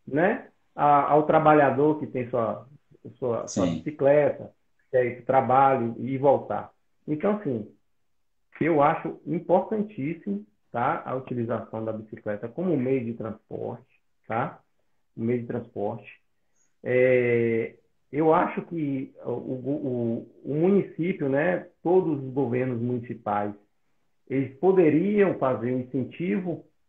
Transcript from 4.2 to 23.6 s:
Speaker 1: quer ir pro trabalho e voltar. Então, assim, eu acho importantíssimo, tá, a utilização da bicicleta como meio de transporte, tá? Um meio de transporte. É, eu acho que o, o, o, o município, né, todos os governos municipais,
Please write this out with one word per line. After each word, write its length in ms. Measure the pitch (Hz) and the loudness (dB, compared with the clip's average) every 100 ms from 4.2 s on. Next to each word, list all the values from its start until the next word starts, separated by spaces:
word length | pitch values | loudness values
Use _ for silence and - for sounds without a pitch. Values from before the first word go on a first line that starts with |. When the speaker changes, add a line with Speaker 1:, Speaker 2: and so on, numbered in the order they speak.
| 139 - 107 _ _ _ _ | 4 -2 -12 _ _ _ _
Speaker 1:
quer 140 | 127 120 | 0 0
ir 100 | - | -4
pro 80 | - | 0
trabalho 680 | 131 120 131 135 127 117 113 | 2 4 4 4 2 -2 -6
e 180 | 120 135 | -6 2
voltar. 540 | 139 117 - 104 104 _ _ _ - | 4 2 0 -8 -8 _ _ _ -8
Então, 300 | 151 202 208 | -2 -2 -2
assim, 300 | 147 117 104 _ _ _ _ _ _ _ _ - | -4 -6 -8 _ _ _ _ _ _ _ _ -4
eu 200 | 151 156 | 0 4
acho 380 | 147 156 160 - 143 | 4 2 -6 -10 -6
importantíssimo, 1200 | 160 - 180 - 214 202 - 143 170 202 202 - _ _ | -6 2 0 2 -4 -4 -6 -8 -6 -6 -8 -10 _ _
tá, 320 | 117 131 170 - | -2 -2 -2 -6
a 100 | 131 | -8
utilização 680 | - 123 117 113 - 113 | -6 -6 -4 -4 -6 -8
da 100 | 110 | -6
bicicleta 540 | 110 - 107 107 104 120 | -8 -12 -12 -8 -8 -8
como 280 | - 185 143 | -6 -2 -2
meio 280 | 123 135 117 | 0 -2 -4
de 80 | |
transporte, 720 | 117 110 107 _ 110 113 - _ _ _ _ - | -8 -10 -12 _ -10 -10 -10 _ _ _ _ -6
tá? 320 | 113 156 - _ _ _ _ _ - | -4 -4 -10 _ _ _ _ _ -8
Um 100 | 113 | -4
meio 160 | 120 | -4
de 60 | 117 | -4
transporte. 720 | 120 - - 104 113 - - _ _ _ _ _ _ | -8 -8 -8 -8 -8 -16 -20 _ _ _ _ _ _
É, 920 | 123 127 127 127 120 117 117 113 113 - _ _ _ | -2 2 4 4 4 2 2 0 -4 -10 _ _ _
eu 220 | 139 160 | 0 4
acho 280 | 170 202 - | 4 2 -4
que 500 | - 170 147 135 - - | -8 -6 -4 -4 -8 -10
o, 80 | - | -8
o, 380 | 123 - 131 123 147 139 120 117 117 - _ 139 | -6 -6 -6 -4 -4 -4 -2 -2 -4 -8 _ -6
o, 60 | |
o 20 | 147 | 0
município, 760 | 175 202 151 - 175 - 139 | 4 4 0 -4 -4 -2 0
né, 380 | 139 175 175 - _ | 0 0 -2 -6 _
todos 420 | 170 185 165 139 | 2 2 2 -4
os 100 | 131 | -4
governos 480 | 131 123 123 131 120 | -4 -2 0 -2 -2
municipais, 720 | 120 123 120 113 104 104 104 104 | -2 -4 -6 -8 -4 -2 -4 -8